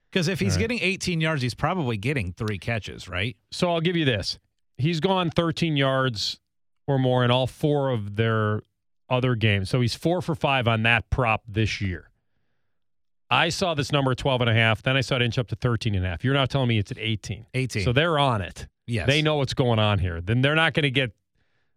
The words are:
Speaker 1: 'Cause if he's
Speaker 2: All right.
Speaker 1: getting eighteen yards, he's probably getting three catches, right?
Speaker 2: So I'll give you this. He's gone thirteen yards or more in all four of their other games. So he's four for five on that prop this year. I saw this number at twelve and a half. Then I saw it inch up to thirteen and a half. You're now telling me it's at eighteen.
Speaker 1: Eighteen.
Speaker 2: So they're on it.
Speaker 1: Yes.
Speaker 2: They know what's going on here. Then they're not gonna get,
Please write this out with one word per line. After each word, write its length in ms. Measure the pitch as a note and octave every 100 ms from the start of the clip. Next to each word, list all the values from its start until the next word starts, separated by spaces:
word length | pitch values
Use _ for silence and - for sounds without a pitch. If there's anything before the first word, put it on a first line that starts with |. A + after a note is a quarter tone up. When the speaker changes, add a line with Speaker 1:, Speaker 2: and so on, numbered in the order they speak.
| _
Speaker 1:
'Cause 160 | F#3+ E3+
if 100 | F#3+
he's 140 | G3
Speaker 2:
All 80 | -
right. 80 | A3
Speaker 1:
getting 100 | A#3+
eighteen 380 | F3+ F#3+ - E3
yards, 200 | D#3+ D#3
he's 120 | B2
probably 440 | - D3 F#3 B2+ A2
getting 340 | A#2 D3 F2+
three 260 | F2+ G#2+ G2
catches, 500 | - A2+ - A#1+ -
right? 260 | F2+ A2+ - _
Speaker 2:
So 180 | - F3+
I'll 100 | E3+
give 160 | E3 E3+
you 80 | C#3+
this. 340 | G#2 - - _ _ _ -
He's 220 | C#3+ E3
gone 280 | F#3+ F#3+ E3+
thirteen 460 | - E3 - E3+ C#3+
yards 640 | C3+ C3+ C3 G#2 - - _ _ _ _ -
or 100 | C3+
more 280 | B2+ B2+ B2
in 60 |
all 160 | B2+ B2+
four 420 | - D#3 D3 C3+
of 260 | A#2+ G2+ G2+
their 460 | A2+ A2 G#2+ G#2+ - _ _ _ -
other 260 | B2+ B2+ A#2
games. 340 | A2+ G2+ F#2+
So 120 | C3
he's 120 | A#2+ -
four 260 | E3 F3+
for 120 | - D#3
five 320 | D3 C3+ A#2
on 140 | A2+
that 260 | A2+ A#2 -
prop 340 | - A#2+ A2 -
this 340 | G#2 G#2+ -
year. 300 | G2 E2+ - _ _ _ _ _ _ _ _ _ _ _ _
I 200 | B2 E3+
saw 240 | - F3+
this 180 | D3+ C#3+
number 200 | D3 C3
at 60 | B2
twelve 220 | C#3+ B2+
and 100 | A#2+
a 40 |
half. 280 | A2+ A2+ A2+
Then 120 | - C3+
I 60 |
saw 160 | A#2+ C3
it 40 |
inch 160 | A#2+ A#2+
up 120 | A2+
to 60 | -
thirteen 380 | B2+ A2+ A#2 G2
and 100 | F#2
a 40 |
half. 140 | F2
You're 100 | B2+
now 120 | C#3 C3
telling 240 | C#3+ B2
me 80 | A2+
it's 140 | G2
at 60 | G#2
eighteen. 480 | A2 A2 - G2+ -
Speaker 1:
Eighteen. 300 | C3 C3 A2
Speaker 2:
So 80 | F#2+
they're 260 | B2 E3+ D3+
on 240 | C#3 A2
it. 260 | E2+ - - _ -
Speaker 1:
Yes. 200 | A#2 E2
Speaker 2:
They 140 | D3+
know 140 | D#3 D3+
what's 180 | C3 -
going 240 | B2 A2
on 200 | G#2+ G2+
here. 220 | F#2 E2+
Then 200 | F2+ A#2+
they're 140 | C#3 D#3
not 180 | D#3+
gonna 180 | E3+ C#3+
get, 200 | B2+ B2+ - _ _ _ _ _